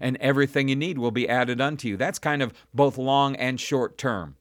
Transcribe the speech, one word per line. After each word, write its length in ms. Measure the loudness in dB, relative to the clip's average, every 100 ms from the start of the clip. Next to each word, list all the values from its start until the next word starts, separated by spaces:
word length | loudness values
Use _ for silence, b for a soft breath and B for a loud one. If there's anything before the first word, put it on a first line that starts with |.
and 160 | -4 0
everything 520 | 2 4 2 2 0
you 80 | 0
need 200 | -2 -2
will 140 | -2
be 180 | 0 0
added 320 | 2 0 0
unto 280 | -2 -2 -6
you." 100 | -2
That's 200 | -4 -2
kind 220 | -4 -2
of 140 | -2 -6 b
both 240 | 2 2 2
long 400 | 2 2 2 0
and 240 | -2 -2
short-term. 760 | -2 0 0 -2 -2 -2 -6 -12